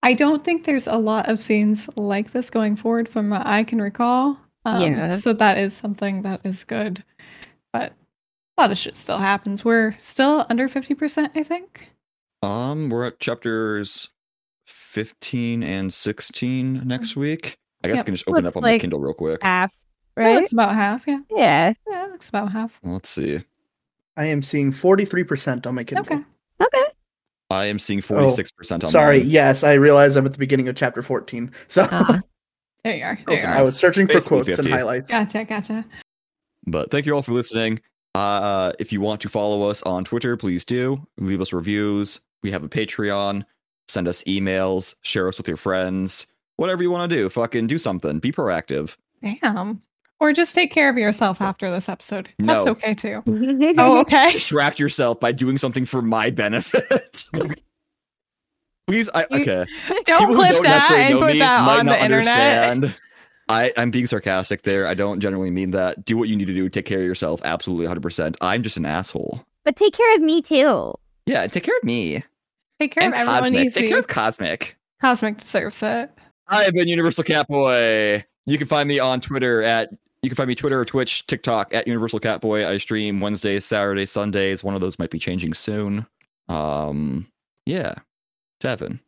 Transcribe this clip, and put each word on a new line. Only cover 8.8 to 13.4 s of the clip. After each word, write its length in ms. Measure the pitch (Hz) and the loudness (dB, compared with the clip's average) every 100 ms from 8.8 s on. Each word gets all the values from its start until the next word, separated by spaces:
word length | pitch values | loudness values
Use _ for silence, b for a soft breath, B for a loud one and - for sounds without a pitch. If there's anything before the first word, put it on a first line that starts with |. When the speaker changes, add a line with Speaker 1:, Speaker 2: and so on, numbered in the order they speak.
| - - | -6 -10
Speaker 1:
still 220 | - 202 | -6 -2
happens. 480 | 196 202 202 202 226 | 0 -2 -2 -4 0
We're 300 | 226 220 214 | 2 2 -2
still 460 | - - 269 302 - | -14 0 2 2 0
under 200 | 233 262 | 0 0
fifty 240 | 277 262 285 | -4 -6 -4
percent, 360 | 302 294 294 - | -2 -2 -4 -4
I 80 | |
think. 460 | 302 349 381 - - _ _ _ _ _ | -6 -6 -8 -20 -20 _ _ _ _ _
Speaker 3:
Um, 480 | 98 104 127 151 151 | -6 -4 -4 -4 -2
we're 160 | 117 123 | -2 -4
at 120 | - | -4
chapters 920 | - 120 | -6 -4